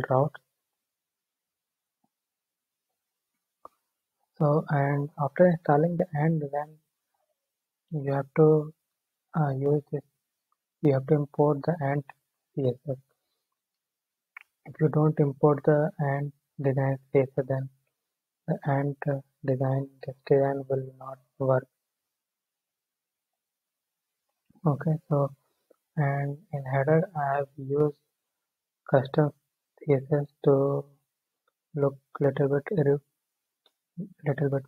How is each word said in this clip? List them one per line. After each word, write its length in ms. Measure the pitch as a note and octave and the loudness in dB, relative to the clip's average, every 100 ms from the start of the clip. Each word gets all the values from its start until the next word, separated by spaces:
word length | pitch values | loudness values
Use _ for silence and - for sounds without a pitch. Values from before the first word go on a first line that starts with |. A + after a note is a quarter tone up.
| B2+ | 2
routes. 300 | B2+ D3+ - _ _ _ _ _ _ _ _ _ _ _ _ _ _ _ _ _ _ _ _ _ _ _ _ _ _ _ _ _ _ _ _ - _ _ _ _ _ _ - | 0 0 -4 _ _ _ _ _ _ _ _ _ _ _ _ _ _ _ _ _ _ _ _ _ _ _ _ _ _ _ _ _ _ _ _ -20 _ _ _ _ _ _ 0
So, 280 | D3+ D3+ - | 2 2 0
and 400 | D3 C#3 C#3+ C#3+ - | 0 0 0 -4 -4
after 260 | C#3+ - F3+ | -4 4 4
installing 500 | E3 - D3 E3+ E3+ | 4 2 2 2 0
the 80 | F3+ D3 | -4 -2
ant, 240 | D#3 E3 | 0 0
then 360 | C#3+ C#3+ D3+ D#3 _ _ _ _ _ _ _ _ _ _ _ D3+ | -2 -6 -8 -14 _ _ _ _ _ _ _ _ _ _ _ -8
you 100 | C#3 | -4
have 140 | C#3 C3+ - | -4 -2 4
to, 360 | D#3 D#3 D3+ - _ _ _ _ _ E3+ | 6 6 0 -10 _ _ _ _ _ -4
uh, 140 | D3 | -2
use 300 | C3 C#3 D3 - | 0 0 0 -2
this, 100 | C#3+ - _ _ _ _ _ _ _ | -10 -10 _ _ _ _ _ _ _
you 120 | D#3 | 2
have 140 | C3+ C3 | 2 2
to 80 | D3+ | 0
import 460 | D3 - D3 C#3+ | 0 0 2 2
the 120 | D3+ E3 | -2 -2
ant 240 | C#3 C#3+ - - _ _ _ | -2 -4 -6 -14 _ _ _
C 140 | - C3 | -4 -2
S 80 | A#2+ D3 | -2 -6
S. 80 | C3 _ _ _ _ _ _ _ _ _ _ _ _ _ - - _ - | -10 _ _ _ _ _ _ _ _ _ _ _ _ _ -20 -20 _ -18
If 100 | - | -2
you 80 | D#3 | 0
don't 280 | D3+ D3+ D#3 | 2 2 2
import 420 | C#3+ C3+ D3+ C#3 | 0 2 2 2
the 260 | - D3+ D#3 - | 2 2 0 -2
ant 320 | C#3+ C#3 C#3+ - _ - | -4 -2 -6 -10 _ -6
design 360 | C#3 C3+ C3+ C3+ _ | -2 0 0 -2 _
C 60 | C#3+ | 0
S 80 | C3 - | 0 -2
S, 80 | C3 | -4
then 220 | C3+ C3+ _ _ _ _ _ _ _ - | -4 -6 _ _ _ _ _ _ _ -6
the 100 | - D3+ | -6 -2
ant, 280 | C#3 C#3+ C#3 D3+ | -2 -2 -4 -4
uh, 100 | C#3 - _ C3+ | -6 -8 _ -4
design, 420 | C3 C3+ C3+ C3+ _ - | -2 0 -2 -4 _ -16
this 100 | - - | -10 0
design 360 | C#3 C#3 C#3 C3+ | 2 2 -2 -4
will 160 | C3+ C3 C3 | -6 -6 -14
not 180 | C3 C3+ _ - | -18 -18 _ -6
work. 300 | C3+ C3 - _ _ _ _ _ _ _ _ _ _ _ _ _ _ _ _ _ _ _ _ _ _ _ _ _ _ _ _ _ D#3+ | 0 0 -2 _ _ _ _ _ _ _ _ _ _ _ _ _ _ _ _ _ _ _ _ _ _ _ _ _ _ _ _ _ -2
Okay, 300 | C3+ E3 D#3 - | 0 -2 -4 -2
so, 200 | C#3+ C#3 - _ _ _ _ _ - | -2 -2 -6 _ _ _ _ _ -4
and 400 | C#3 C#3 C#3+ C#3+ _ | -2 -2 -4 -8 _
in 100 | C#3+ C3 | -12 -4
header 340 | C3+ C3+ D#3+ F3+ D3+ | -2 2 2 0 -4
I 200 | C#3 C#3 | -4 -4
have 120 | C#3 - | -6 -10
used 400 | C3+ C#3+ D3+ C#3+ _ _ _ _ _ _ _ _ - | -4 0 0 -2 _ _ _ _ _ _ _ _ 0
custom 420 | C#3 C3+ - D3 - _ _ _ _ | 0 2 0 0 -2 _ _ _ _
C 140 | - | 0
S 80 | C3+ C3+ | 0 0
S 140 | D3 C#3+ _ D3 | -2 -2 _ 2
to 400 | C#3 C#3 C#3 C#3 _ _ _ _ _ _ _ _ D3 | 2 2 -2 -6 _ _ _ _ _ _ _ _ -2
look 220 | C#3 C#3 _ - | -2 -2 _ -4
little 280 | - C3+ C#3 | -2 0 0
bit, 520 | C#3+ - G3+ C#3+ C#3+ - _ _ _ _ _ _ _ _ - - - D3 | 0 -2 0 2 0 -2 _ _ _ _ _ _ _ _ -16 -16 -8 -6
little 240 | C3+ C#3+ | -2 -2
bit 140 | C3+ | -2